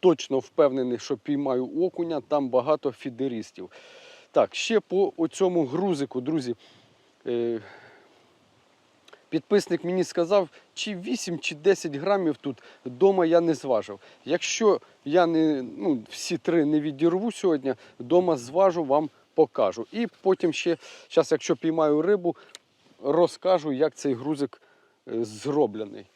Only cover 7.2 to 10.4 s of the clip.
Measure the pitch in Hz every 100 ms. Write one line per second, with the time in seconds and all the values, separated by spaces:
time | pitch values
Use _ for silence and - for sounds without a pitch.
7.2 | - 120 120 113 101 - - - _ _
8.2 | _ _ _ _ _ _ _ _ _ -
9.2 | _ 160 - 202 - 175 170 185 165 -
10.2 | 165 202